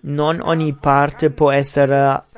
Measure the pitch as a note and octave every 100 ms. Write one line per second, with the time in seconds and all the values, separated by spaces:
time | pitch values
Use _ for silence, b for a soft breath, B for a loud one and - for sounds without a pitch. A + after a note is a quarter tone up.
0 | C#3+ D3 D3 E3 - E3 D#3 C#3 D3 C#3
1 | C#3+ - D#3 C#3 D3 C#3 C#3 - C#3 C#3
2 | C#3 C3+ -